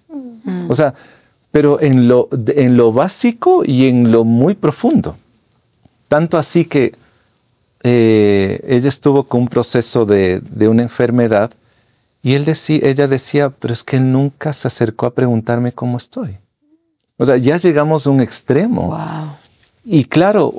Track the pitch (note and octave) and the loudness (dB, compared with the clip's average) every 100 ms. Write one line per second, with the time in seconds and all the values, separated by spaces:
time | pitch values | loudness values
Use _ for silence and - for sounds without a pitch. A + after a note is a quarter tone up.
0 | - D4 B3+ A3+ - F3+ E3+ B2 C#3+ - | -14 -16 -16 -14 -10 -8 -4 0 -2 -4
1 | - _ _ _ _ D3+ D3 D3 D3 B2+ | -20 _ _ _ _ 0 2 2 2 4
2 | A#2+ B2 A#2 C3+ A2 D3 B2+ B2 A#2 A#2 | 4 4 2 -4 -2 0 2 4 4 2
3 | F#3 - A#3+ A#3 F4+ F#4 - B2+ C3 B2 | -2 0 -2 0 0 0 2 2 2 2
4 | A#2 A#2 A2+ A#2 D3+ G3+ D3+ - A#3+ C#4 | 4 4 2 2 0 0 -4 -2 0 0
5 | - - _ _ _ _ _ _ _ _ | -2 -8 _ _ _ _ _ _ _ _
6 | - D3 E3 E3 D3 F3 E3 C#3+ A#2+ - | -2 -2 0 -2 0 0 0 0 -2 -4
7 | _ _ _ _ _ _ _ _ B2 B2 | _ _ _ _ _ _ _ _ 0 2
8 | A2+ A2 G#2 G2+ G2 G2 - B2 C3+ - | 4 4 2 2 -2 -4 -2 0 0 -2
9 | D3 C#3 B2 A#2+ A#2+ B2 A#2 B2 - B2+ | 0 0 0 -2 -2 -2 0 0 0 0
10 | G#2 G2+ F#2 F#2 - A2 G#2+ A2+ A#2+ - | 2 2 2 -2 -6 -2 2 2 0 -2
11 | A#2+ A#2+ A#2 G#2 A2+ - _ _ _ _ | -2 0 2 0 -2 -8 _ _ _ _
12 | _ _ B2+ C#3 D3 D#3 - D#3 C3+ C3+ | _ _ -2 -2 0 -2 0 0 0 0
13 | C#3 C3+ - D3 C#3 - B2 A#2 - C3 | 0 0 -2 -2 -2 -4 -8 -8 -4 0
14 | C3 C3 C#3 - D#3 C#3 B2+ - A2 - | 0 0 -2 -4 -8 -4 -4 -2 -4 -2
15 | B2 - B2+ A2+ A2+ A#2+ B2 - B2 A#2+ | -4 -2 -2 -2 -2 -4 -4 -6 -6 -6
16 | - C4 E3 F#2+ _ _ _ _ _ _ | -10 -12 -12 -14 _ _ _ _ _ _
17 | _ - A#2+ B2+ B2+ E3+ F3+ D3 D3+ D#3 | _ -2 0 2 2 2 2 2 0 0
18 | C#3+ C3+ A2+ - - C3+ A3+ A3+ F2 - | 2 0 0 -4 -2 0 0 -2 -4 -6
19 | D#3+ D#3 D#3 C#3+ _ _ _ _ A#3 E3 | -10 -10 -12 -16 _ _ _ _ -2 0
20 | B2 D#3 F#3 G#3 B2+ | 2 0 2 2 0